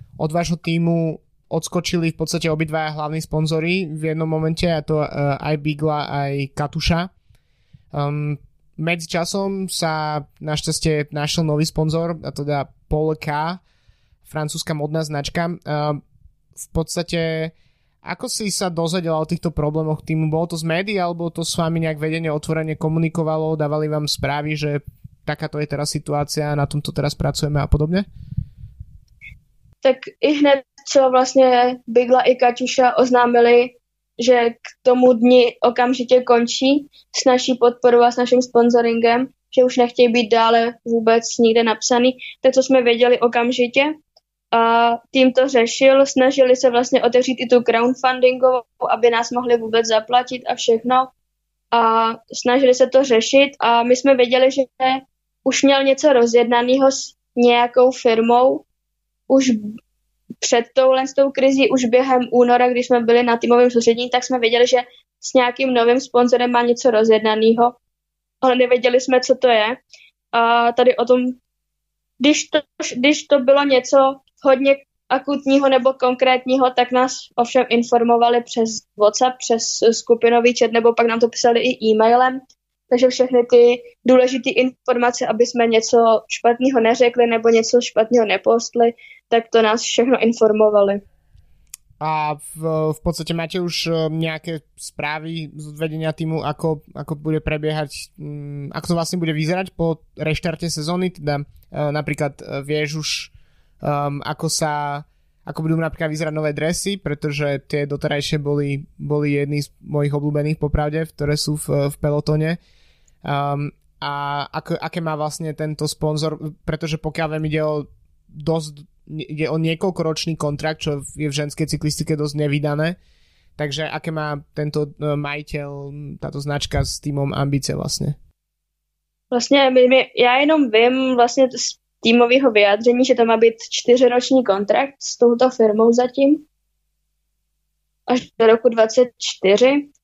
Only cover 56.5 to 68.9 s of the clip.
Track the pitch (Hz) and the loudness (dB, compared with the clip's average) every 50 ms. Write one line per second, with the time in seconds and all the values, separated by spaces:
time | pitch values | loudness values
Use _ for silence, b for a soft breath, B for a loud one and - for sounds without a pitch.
56.5 | 247 240 240 247 254 277 269 269 269 - - - _ _ _ _ - 240 240 240 | 2 0 2 2 2 4 4 2 2 0 -8 -12 _ _ _ _ 0 2 4 4
57.5 | 240 240 240 240 240 254 247 262 254 - - 240 226 220 226 233 240 240 254 269 | 4 4 2 2 4 4 4 4 2 2 0 0 2 2 2 2 4 4 4 2
58.5 | 277 311 - _ _ _ _ _ _ _ _ _ _ _ _ - 262 269 269 262 | 0 -2 -8 _ _ _ _ _ _ _ _ _ _ _ _ 0 2 2 2 2
59.5 | 226 214 208 208 220 240 _ _ _ _ _ _ _ _ _ - - - - - | 0 -2 -4 -10 -14 -16 _ _ _ _ _ _ _ _ _ -20 -12 -8 -2 0
60.5 | 254 233 233 _ - 269 262 262 262 262 262 269 - 277 277 277 269 269 262 269 | 0 0 0 _ 0 2 4 4 4 2 0 -2 0 0 0 0 0 2 2 2
61.5 | 269 269 269 - 262 254 254 226 233 247 269 269 254 247 247 - - 247 247 240 | 4 4 2 2 2 0 0 2 2 2 2 2 0 0 0 0 2 2 4 4
62.5 | 240 240 247 247 247 240 247 - 247 240 233 226 233 240 247 240 233 233 240 233 | 4 4 2 2 0 0 0 0 0 0 2 4 4 4 4 2 0 0 2 2
63.5 | 240 240 247 247 247 233 233 233 226 240 247 247 247 254 247 - 254 247 233 233 | 4 4 4 4 4 2 2 2 2 0 -2 -2 -2 -2 -2 -2 -4 0 0 2
64.5 | 240 240 240 247 254 247 240 b b b b _ _ _ - - - 262 247 247 | 2 4 2 4 2 0 0 b b b b _ _ _ -8 -2 0 2 2 2
65.5 | 247 - 269 262 254 240 233 233 240 262 262 - - 247 247 247 247 240 247 247 | 0 -2 -2 0 0 2 2 2 2 0 0 0 2 2 2 4 2 2 0 0
66.5 | 240 240 240 240 240 233 - 254 220 214 220 226 220 214 220 220 214 220 220 226 | 0 0 0 0 0 0 2 2 2 4 4 4 4 4 2 0 0 2 4 4
67.5 | 226 233 233 240 247 _ _ _ _ _ _ _ _ _ _ _ _ - - 262 | 4 4 2 0 0 _ _ _ _ _ _ _ _ _ _ _ _ 0 2 2
68.5 | 247 254 247 240 247 247 233 247 | 4 4 4 2 2 2 2 2